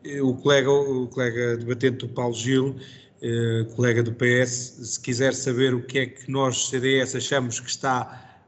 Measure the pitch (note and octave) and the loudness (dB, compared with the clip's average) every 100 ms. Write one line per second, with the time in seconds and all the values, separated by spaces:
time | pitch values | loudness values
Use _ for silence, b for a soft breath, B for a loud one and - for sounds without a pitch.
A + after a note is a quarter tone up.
0 | - C#3+ C3+ B2 C#3+ C#3+ C3 C#3+ C#3 C3 | -8 -2 0 2 4 4 6 2 2 -2
1 | B2 C3 B2 A#2 A#2+ A#2 A#2 B2 C3 A#2+ | -4 -2 -2 0 -2 -2 -4 0 0 0
2 | A#2+ A#2+ B2 A2+ A#2+ C3+ C3+ C3 B B | -8 -4 -4 -2 0 2 2 -4 B B
3 | B _ A#2+ A#2 A#2 A2+ A2 - B2 A#2 | B _ -4 0 0 0 -2 0 2 4
4 | A#2 A#2 B2 B2 B2+ - - - A#2 - | 2 2 2 4 2 0 -8 -14 -10 -8
5 | - A#2+ C3+ C3 - A#2+ C3 B2 A#2+ C3+ | -6 0 0 0 -2 2 2 2 -2 -4
6 | B2+ - - C3+ C3 A#2 - C3 B2+ C3+ | -4 -6 -6 0 0 0 -2 0 2 2
7 | B2+ B2 A#2 C#3+ B2 A2+ - - C#3 B2+ | 2 -2 0 0 0 -6 -8 -6 -2 -2
8 | A#2 - - - | -2 -12 -20 -20